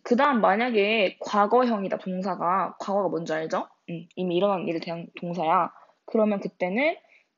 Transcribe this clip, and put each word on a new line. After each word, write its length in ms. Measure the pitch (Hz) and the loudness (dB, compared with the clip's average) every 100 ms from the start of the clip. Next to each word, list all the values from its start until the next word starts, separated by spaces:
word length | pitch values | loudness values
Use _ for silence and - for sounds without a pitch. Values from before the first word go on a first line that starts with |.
그다음 380 | - 233 294 254 | 0 2 4 4
만약에 760 | 190 202 247 226 202 226 185 - | 4 2 2 2 2 2 0 -2
과거형이다, 760 | - 208 208 240 247 220 190 - | -2 2 4 4 4 0 -2 -6
동사가. 800 | - 185 190 180 170 190 170 - | -6 -6 -4 -2 0 0 -2 -6
과거가 300 | - 196 185 | -4 -2 0
뭔지 240 | 160 170 | -2 -4
알죠? 340 | 156 160 185 330 _ - | -4 -2 -4 -6 _ -12
음, 180 | 170 170 - | -12 -12 -6
이미 220 | 185 175 | -2 2
일어난 300 | 202 190 151 | 2 0 -2
일에 120 | 165 | -6
대한 280 | 175 170 170 - | -6 -10 -10 -10
동사야. 580 | 175 175 160 180 165 - - _ - | -8 -4 2 2 2 -4 -20 _ -4
그러면 340 | 226 208 202 | 0 2 0
그때는 560 | 190 _ 180 196 302 359 _ _ _ | -4 _ -4 0 0 -2 _ _ _